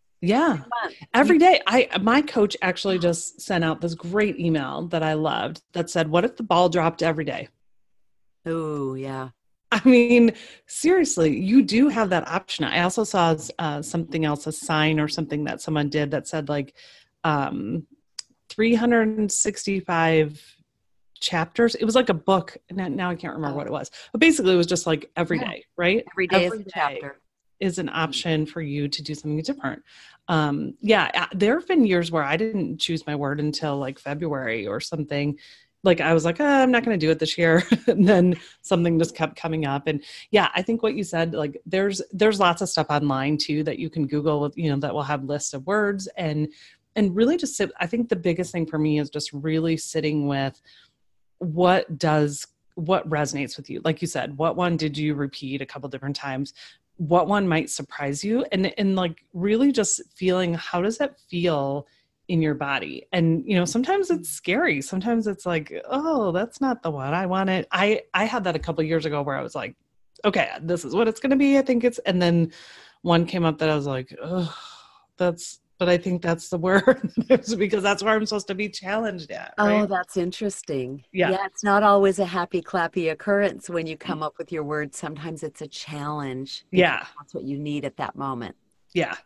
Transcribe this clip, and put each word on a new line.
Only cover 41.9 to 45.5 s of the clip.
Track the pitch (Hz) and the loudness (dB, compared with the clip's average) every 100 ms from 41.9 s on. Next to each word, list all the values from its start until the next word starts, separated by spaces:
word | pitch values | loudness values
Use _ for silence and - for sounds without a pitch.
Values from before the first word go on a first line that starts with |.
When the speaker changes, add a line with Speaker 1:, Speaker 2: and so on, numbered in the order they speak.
| 190 - | -4 -8
Speaker 1:
there's | 185 214 202 | 2 2 6
lots | 185 165 | 4 4
of | 185 | 0
stuff | - 156 | -2 0
online | 147 147 131 139 147 | 0 0 0 0 -2
too | - 151 | -2 -2
that | 156 127 | -2 -6
you | 156 | -6
can | 165 139 | -4 -2
Google | 147 151 147 | -2 0 0
with, | 147 156 | -2 -2
you | 160 | -2
know, | 139 | -2
that | 143 | -2
will | 101 | -4
have | 139 147 | -4 -4
lists | 135 147 - | -4 -6 -6